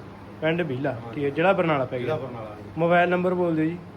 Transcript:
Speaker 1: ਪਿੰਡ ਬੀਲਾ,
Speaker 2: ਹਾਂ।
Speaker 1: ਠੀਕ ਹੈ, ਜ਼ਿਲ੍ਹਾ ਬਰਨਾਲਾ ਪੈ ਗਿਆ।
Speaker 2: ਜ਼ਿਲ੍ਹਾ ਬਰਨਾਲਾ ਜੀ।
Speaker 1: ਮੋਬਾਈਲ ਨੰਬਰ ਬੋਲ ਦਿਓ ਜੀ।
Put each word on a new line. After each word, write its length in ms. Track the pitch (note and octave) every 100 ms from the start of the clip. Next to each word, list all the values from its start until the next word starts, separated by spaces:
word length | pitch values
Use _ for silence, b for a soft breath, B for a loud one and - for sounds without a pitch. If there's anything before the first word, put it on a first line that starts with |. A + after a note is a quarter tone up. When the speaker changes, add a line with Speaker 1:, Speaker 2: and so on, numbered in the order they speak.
| - - - -
Speaker 1:
ਪਿੰਡ 220 | D#3 E3+
ਬੀਲਾ, 300 | E3 B2+ C#3
Speaker 2:
ਹਾਂ। 200 | A#2+ -
Speaker 1:
ਠੀਕ 120 | C#3+
ਹੈ, 60 | C#3+
ਜ਼ਿਲ੍ਹਾ 220 | C#3+ F3+
ਬਰਨਾਲਾ 320 | F#3 E3 C#3+
ਪੈ 140 | B2 B2+
ਗਿਆ। 80 | B2+
Speaker 2:
ਜ਼ਿਲ੍ਹਾ 100 | D#3
ਬਰਨਾਲਾ 400 | C3 A#2+ - -
ਜੀ। 60 | - D#3
Speaker 1:
ਮੋਬਾਈਲ 300 | E3+ F3 F3
ਨੰਬਰ 260 | F3+ F3+
ਬੋਲ 220 | F3+ F3 D#3+
ਦਿਓ 80 |
ਜੀ। 140 | D#3+ F3 -